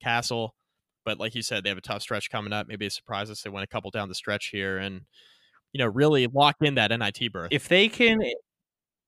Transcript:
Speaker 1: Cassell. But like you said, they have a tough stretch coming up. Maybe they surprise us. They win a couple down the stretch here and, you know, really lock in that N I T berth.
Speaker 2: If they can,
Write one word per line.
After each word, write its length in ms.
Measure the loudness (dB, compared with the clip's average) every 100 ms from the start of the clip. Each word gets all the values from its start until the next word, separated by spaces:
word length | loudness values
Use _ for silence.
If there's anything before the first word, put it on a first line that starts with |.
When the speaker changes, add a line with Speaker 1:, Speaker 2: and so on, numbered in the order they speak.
Speaker 1:
Cassell. 540 | -2 0 0 -2 -4 -8 _ _ _ _ -6
But 140 | -4
like 160 | -4 -6
you 60 |
said, 220 | -4 -4
they 60 | -2
have 80 | -4
a 40 |
tough 200 | -6 -8
stretch 280 | -4 -6 -4
coming 220 | -6 -4
up. 160 | -4 -6
Maybe 180 | -6 -6
they 40 |
surprise 400 | -8 -8 -6 -6
us. 120 | -8
They 80 | -10
win 140 | -8
a 40 | -6
couple 240 | -6 -6
down 180 | -6 -6
the 60 | -6
stretch 320 | -4 -4 -4
here 300 | -4 -4 -4
and, 260 | -6 -10 -16 _ _ _ _ _ _
you 60 | -2
know, 100 | 0
really 400 | 4 6 6 4
lock 300 | 6 6 6
in 160 | 2 4
that 160 | 2
N 100 | 2
I 100 | -2
T 180 | -2 -4
berth. 200 | -4 -4
Speaker 2:
If 180 | -2 4
they 180 | 6 6
can, 320 | 4 4 4 0 -4 _ _ _ _ _ _